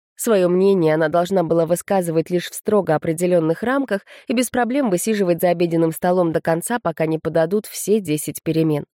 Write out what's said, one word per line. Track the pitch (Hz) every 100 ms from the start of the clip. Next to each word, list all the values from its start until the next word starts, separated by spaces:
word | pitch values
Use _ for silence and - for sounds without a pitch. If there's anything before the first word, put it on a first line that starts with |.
| _ -
Своё | 240 202 180
мнение | 180 196 190 156
она | 156 156
должна | 170 175 190
была | 160 165
высказывать | 160 175 - 196 170 160 156
лишь | 180 -
в |
строго | - - 208 165
определённых | 151 170 160 180 175 160 165
рамках | 156 277 262 202 - - -
и |
без | 233 233
проблем | 247 233 277 247
высиживать | 175 220 208 180 165
за | 180
обеденным | 175 170 165 165
столом | 160 180 180 170
до | 156
конца, | - 165 - 240
пока | 170 160 160
не | 160
подадут | 160 165 160 208
все | - - - 220
десять | 175 151 - -
перемен. | 165 160 160 147 -